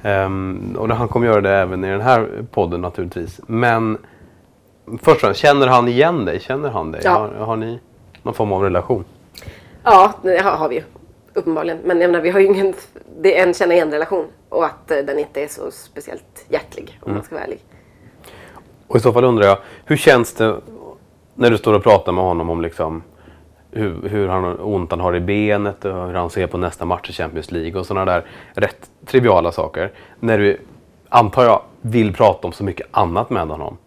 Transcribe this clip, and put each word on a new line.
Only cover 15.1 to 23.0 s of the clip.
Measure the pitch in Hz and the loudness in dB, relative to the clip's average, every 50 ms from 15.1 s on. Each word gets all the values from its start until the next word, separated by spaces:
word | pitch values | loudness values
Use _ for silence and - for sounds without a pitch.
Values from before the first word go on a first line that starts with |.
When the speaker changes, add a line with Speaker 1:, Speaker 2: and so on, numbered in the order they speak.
| 139 147 | -4 -6
Speaker 2:
inte | 147 - - 143 147 | -6 -6 -6 -10 -10
är | 151 | -10
så | - - - - | -10 -14 -14 -14
speciellt | - - - - _ - 143 - - - _ _ _ - - _ | -14 -16 -20 -20 _ -20 -18 -16 -18 -18 _ _ _ -20 -12 _
hjärtlig, | 147 147 - - - - - - - - | -6 -6 -6 -8 -18 -18 -18 -18 -20 -16
om | - | -10
Speaker 1:
Mm. | - 101 101 | -8 -8 -8
Speaker 2:
man | 101 | -8
ska | - - | -10 -12
vara | 151 - | -12 -10
ärlig. | - - - _ _ _ - _ _ _ _ _ - _ _ - - - - - - - - _ _ _ _ _ _ | -12 -12 -14 _ _ _ -20 _ _ _ _ _ -20 _ _ -20 -20 -20 -20 -20 -20 -20 -20 _ _ _ _ _ _
Speaker 1:
Och | - 123 | 0 2
i | |
så | 107 127 110 | 2 4 4
fall | 120 127 | 4 2
undrar | 127 120 110 101 98 | 4 4 4 6 4
jag, | 98 98 - - - - _ | 4 4 0 -20 -20 -20 _
hur | - 156 147 | -2 -2 2
känns | - 160 139 123 117 - - | 4 6 6 6 2 0 -2
det | - 113 110 95 - - - - - - - - _ _ _ _ _ _ _ _ | -2 0 0 0 -4 -10 -16 -20 -20 -20 -20 -20 _ _ _ _ _ _ _ _
när | - 120 120 | 2 4 4
du | 117 101 | 4 4
står | - 117 107 | 2 2 2
och | 101 92 | 4 6
pratar | 117 107 98 - - | 6 4 4 4 0
med | 90 90 92 | -2 -2 0
honom | 92 87 85 82 85 | 0 0 -2 -2 -4
om | 82 85 | -4 -4
liksom | 85 85 82 - 85 80 80 80 | -4 -8 -6 -6 -6 -6 -6 -10